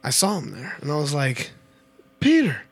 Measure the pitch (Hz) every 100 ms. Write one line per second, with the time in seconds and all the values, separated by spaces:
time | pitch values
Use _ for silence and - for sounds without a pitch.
0 | - 131 196 202 143 101 123 - 139 147
1 | 143 143 135 123 - - _ _ _ _
2 | - _ 269 320 254 127 -